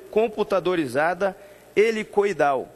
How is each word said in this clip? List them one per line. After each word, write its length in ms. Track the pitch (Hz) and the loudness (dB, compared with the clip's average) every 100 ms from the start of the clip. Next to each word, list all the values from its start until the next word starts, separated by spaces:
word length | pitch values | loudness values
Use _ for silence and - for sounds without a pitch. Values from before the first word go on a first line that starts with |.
| - | -4
computadorizada 1300 | 214 226 214 208 190 170 180 135 131 160 175 196 - - - - 190 | 0 0 -2 -2 0 0 -2 -2 0 0 0 -4 -4 -14 -20 -4 2
helicoidal 920 | 226 220 - 208 202 156 143 131 87 | 2 0 -2 0 0 2 0 0 -4